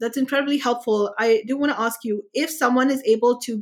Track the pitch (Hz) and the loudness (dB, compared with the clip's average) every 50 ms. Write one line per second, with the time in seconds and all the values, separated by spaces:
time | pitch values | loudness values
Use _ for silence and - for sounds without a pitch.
0 | 220 240 240 277 262 - 277 277 277 285 285 277 - 247 240 240 - 233 214 208 | -8 -6 -2 -2 -2 0 0 -2 0 0 0 0 0 0 -2 -2 0 -2 0 0
1 | 208 202 202 - 226 233 226 220 214 226 262 277 285 294 254 196 226 233 - - | 0 -2 -2 -2 2 2 2 2 2 -2 -4 -2 0 -2 0 0 -2 -4 -4 -6
2 | - 226 208 208 - - - 262 302 320 - - 285 247 247 254 254 277 269 262 | -4 -4 -4 -4 -6 -6 -4 -4 -2 -2 -2 0 0 2 4 4 4 2 0 0
3 | - 214 220 226 240 240 247 247 - - 226 214 | 2 2 2 4 4 2 2 2 -2 -8 -6 -6